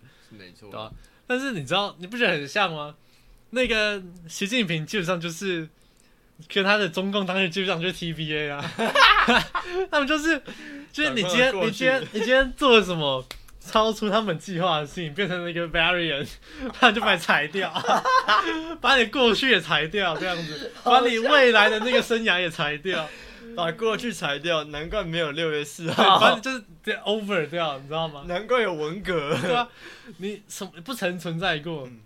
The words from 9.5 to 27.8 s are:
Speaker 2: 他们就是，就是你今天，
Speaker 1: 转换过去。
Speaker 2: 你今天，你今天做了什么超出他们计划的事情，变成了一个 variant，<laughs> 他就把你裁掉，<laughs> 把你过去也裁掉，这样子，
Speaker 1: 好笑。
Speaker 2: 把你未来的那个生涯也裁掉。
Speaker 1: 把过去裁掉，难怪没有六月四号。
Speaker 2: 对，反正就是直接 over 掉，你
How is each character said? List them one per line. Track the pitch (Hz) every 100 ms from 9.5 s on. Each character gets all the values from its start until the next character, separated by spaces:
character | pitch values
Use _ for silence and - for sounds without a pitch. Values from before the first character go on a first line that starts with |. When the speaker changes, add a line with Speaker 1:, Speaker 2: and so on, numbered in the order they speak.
| 349 359 359 381
Speaker 2:
他 | 302
们 | 269
就 | 302
是， | 311 302 - 214 302 285 294
就 | -
是 | 302
你 | 247
今 | 180
天， | 226 262
Speaker 1:
转 |
换 | 202
过 | 220
去。 |
Speaker 2:
你 |
今 | 202 262
天， | 262 233
你 | 214
今 | 226
天 | 262 262
做 | - 285 226
了 | 185
什 | 170
么 | 143 131 127 - - -
超 | - 220 220
出 | 220 214
他 | 214
们 | 214 160
计 | - 175
划 | 180 156
的 | 147
事 | -
情， | 160
变 | 143 196
成 | 180
了 | 175
一 |
个 | 170 170
variant， | 170 165 180 165 139 147 - -
<laughs> | 311 262 -
他 | 247
就 | 220
把 | 220
你 | 185
裁 | 165 170 151
掉， | 190 180 180 480 - 508 523
<laughs> | - 320 330 320 320 320
把 | 247 269
你 | 214
过 | 294 240 196
去 | 262
也 | 208
裁 | 160 156 160
掉， | 208 185 151
这 | 185
样 | 175 160
子， | 151 143 -
Speaker 1:
好 | 247
笑。 | 254
Speaker 2:
把 | 247
你 | 226
未 | 247 294 254
来 | 220 208
的 | 214
那 | 226
个 | 247
生 | - 233
涯 | 220 180
也 | 180
裁 | 160 147 147
掉。 | 170 175 151 - - - 233 202
Speaker 1:
把 | 170
过 | 165 226 208
去 | 233
裁 | 220 156 143
掉， | 160 160 151
难 | 147 165
怪 | 208
没 | 175 165
有 | 160
六 | 143 165
月 | 151
四 | 147 - 165
号。 | 170 196 190
Speaker 2:
对， | 226
反 |
正 | 226
就 | 247
是 | 254 - -
直 | -
接 | 202
over | 196 214 202 196 147
掉， | 170 160
你 | 135